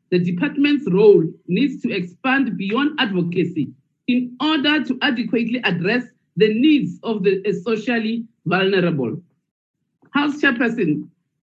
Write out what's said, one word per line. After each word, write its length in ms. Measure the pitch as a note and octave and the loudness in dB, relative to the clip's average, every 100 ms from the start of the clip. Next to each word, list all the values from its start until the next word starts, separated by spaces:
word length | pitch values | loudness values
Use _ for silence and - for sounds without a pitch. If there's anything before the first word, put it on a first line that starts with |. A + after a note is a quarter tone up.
| - | -2
the 80 | F3+ | 0
department's 720 | - F3+ D4 - C#4+ C#4+ - | 0 -2 -2 0 2 2 2
role 340 | F3+ G#3+ F3+ D#3+ - - | 6 8 6 4 -6 -4
needs 360 | F#3+ C#4 - | 0 0 -2
to 100 | A#3 | -4
expand 640 | G3 F3+ - C4 C4+ A3+ F3+ | -4 -6 -4 0 0 0 -4
beyond 420 | G3 A#3 D4 D4+ | -4 -2 -2 -2
advocacy 760 | B3 F#3 E3+ F3+ D#3 D#3+ - - _ _ - | -2 -2 -2 -2 -2 -2 -6 -8 _ _ -2
in 280 | B3 B3 - | -2 -2 -2
order 420 | D4+ D#4 D4 D4+ | -2 0 2 0
to 140 | B3+ - | 0 -2
adequately 580 | C4+ A#3+ G3+ A#3 A#3 B3 | -2 -2 -2 -2 -2 -2
address 420 | - F3 F3+ B3 B3 _ _ - | -2 -2 0 -2 -4 _ _ 2
the 160 | G#3+ | 2
needs 460 | G#3+ D4+ D4 E3+ - | 4 4 4 0 -6
of 200 | A3+ G#3+ | -6 -2
the, 200 | F#3+ F#3 G#3 | 0 0 -2
uh, 60 | F3+ | -4
socially 600 | A#3+ A3 - A#3 G#3+ A#3 - _ - | -4 -4 -2 -2 -2 -6 -8 _ -4
vulnerable. 760 | F3+ F#3+ G3 F3 D3 A#2 - - _ _ _ _ _ _ _ _ | 0 0 2 0 0 -4 -6 -12 _ _ _ _ _ _ _ _
House 300 | C#4 D4 - | -2 -2 0
Chairperson, 680 | C#4+ A#3+ A#3+ A#3+ E3+ C#3+ - _ _ _ | 0 2 0 0 0 -2 -6 _ _ _